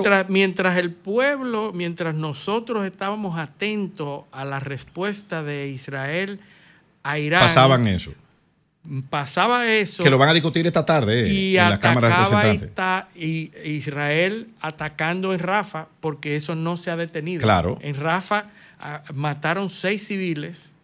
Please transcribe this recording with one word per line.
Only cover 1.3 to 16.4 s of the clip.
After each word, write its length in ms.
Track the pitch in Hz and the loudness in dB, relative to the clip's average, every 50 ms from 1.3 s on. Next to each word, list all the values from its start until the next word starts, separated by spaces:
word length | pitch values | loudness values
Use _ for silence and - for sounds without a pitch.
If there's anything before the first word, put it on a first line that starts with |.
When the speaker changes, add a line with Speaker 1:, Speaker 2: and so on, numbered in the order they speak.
| 285 277 262 247 233 214 214 214 180 | 0 -2 -4 -4 -4 -4 -4 -4 -4
Speaker 1:
mientras 400 | 175 175 170 170 170 175 165 156 | -6 -6 -6 -6 -4 -4 -4 -4
nosotros 680 | 156 156 151 139 135 - 196 208 240 233 233 233 208 196 | -4 -4 -6 -6 -6 -4 -4 -4 -4 -2 -4 -4 -4 -4
estábamos 520 | 190 190 - 196 196 208 214 214 185 165 170 | -4 -6 -6 -6 -6 -4 -4 -6 -6 -6 -6
atentos 840 | 156 - - - 202 208 214 208 196 180 190 - 151 143 143 147 - _ | -8 -8 -8 -6 -4 -4 -2 -2 -4 -4 -6 -8 -8 -8 -8 -10 -12 _
a 140 | - 131 135 | -12 -10 -8
la 140 | 139 139 139 | -8 -6 -6
respuesta 800 | 135 135 139 131 - - - 170 185 208 202 202 - - 175 160 151 | -6 -8 -8 -10 -12 -12 -8 -6 -4 -4 -6 -8 -10 -8 -8 -6 -6
de 240 | 147 147 143 139 139 | -6 -6 -6 -8 -8
Israel 720 | 135 131 - - 139 135 135 139 151 180 196 196 202 196 - - _ _ _ _ _ _ _ _ _ _ - | -10 -12 -12 -10 -8 -6 -6 -4 -4 -4 -4 -6 -8 -12 -16 -20 _ _ _ _ _ _ _ _ _ _ -8
a 160 | 139 147 151 | -6 -4 -2
Irán, 220 | 147 147 160 180 | -2 2 4 4
Speaker 2:
Pasaban 440 | 180 175 165 135 131 135 131 123 120 | 4 6 6 8 8 8 6 6 4
eso. 260 | 107 92 87 - 73 67 - _ _ _ _ _ _ _ _ _ _ _ _ - 165 143 131 131 - | 2 2 0 -4 -8 -14 -18 _ _ _ _ _ _ _ _ _ _ _ _ -14 -10 -10 -10 -6 -4
Speaker 1:
pasaba 580 | - 147 143 139 - 180 190 233 240 247 240 226 | -4 -4 -4 -2 0 2 2 4 2 2 2 2
eso. 320 | 220 214 202 - - - 175 | 2 2 0 -2 0 2 4
Speaker 2:
Que 60 | 147 | 6
lo 80 | 135 | 6
van 120 | 131 135 151 | 6 6 6
a 40 | 160 | 6
discutir 320 | 170 147 165 - 165 165 | 4 2 2 0 0 0
esta 180 | 170 156 175 156 | 2 2 2 2
tarde, 420 | - 165 151 127 - 220 - - | 4 4 4 4 4 2 2 2
eh, 60 | 185 196 | 2 2
Speaker 1:
Y 240 | 196 190 190 190 | 2 2 2 4
Speaker 2:
en 120 | 185 175 175 | 4 6 4
la 100 | 175 - | 4 4
Cámara 280 | - - - 123 120 | 2 2 4 4 4
de 60 | - 175 | 4 6
Speaker 1:
atacaba 300 | 180 190 196 208 208 208 | 4 4 4 4 4 4
Speaker 2:
Representantes. 280 | 110 104 - - - | 4 4 2 -2 -6
Speaker 1:
ita-, 380 | - - 185 185 185 190 - - - | -6 -4 -2 -2 -2 -2 -4 -8 -10
y 360 | - 160 160 160 160 156 156 - - 156 156 151 | -6 -4 -4 -4 -4 -6 -8 -12 -12 -8 -8 -6
Israel 720 | 147 131 147 139 143 147 147 151 160 180 190 214 226 - - - - | -6 -6 -6 -6 -2 -2 0 2 2 2 2 0 -4 -8 -14 -14 -10
atacando 720 | - 156 156 - 156 151 - - 156 160 175 185 185 190 190 | -10 -10 -8 -8 -10 -8 -6 -4 -2 -2 -2 -2 -2 -2 -2
en 60 | 170 | -2
Rafah, 480 | 170 180 196 208 196 - - 156 160 - _ _ | -2 0 -2 -2 -2 -4 -8 -12 -12 -14 _ _
porque 360 | - 160 147 147 - 147 147 | -6 -6 -6 -6 -6 -6 -4
eso 200 | 151 | -4